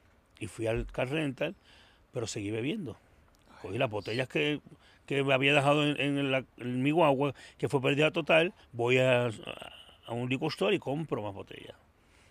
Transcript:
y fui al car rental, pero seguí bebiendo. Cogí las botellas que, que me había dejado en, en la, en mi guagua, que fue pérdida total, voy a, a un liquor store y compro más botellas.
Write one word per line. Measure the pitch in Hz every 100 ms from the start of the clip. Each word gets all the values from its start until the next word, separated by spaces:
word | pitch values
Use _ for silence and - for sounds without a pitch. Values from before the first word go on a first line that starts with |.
| _ _ _ -
y | 107
fui | - 110
al | 117 117
car | - 131
rental, | 151 151 127 156 196 _ - - _ _
pero | 127 110
seguí | - 101
bebiendo. | 110 127 214 147 95 _ _ _ _ _ -
Cogí | - 104
las | 131
botellas | 104 101 113 127
que, | 165 147 147 - - _ _ -
que | 139
me | 139
había | 131 139
dejado | 147 139 147 147
en, | 143
en | 139 139 139
la, | 131 127 -
en | 123 123
mi | 135
guagua, | 156 156 135 143 - - -
que | 131
fue | 143
pérdida | 131 143 156
total, | 170 156 165 170 - -
voy | 120 120 127
a, | 127 123 123
a | 107 - - - - - - -
un | 117 123
liquor | 131 156
store | - 196 175
y |
compro | - 143 156 123
más | 104
botellas. | 98 - - - - _ _ _ _ _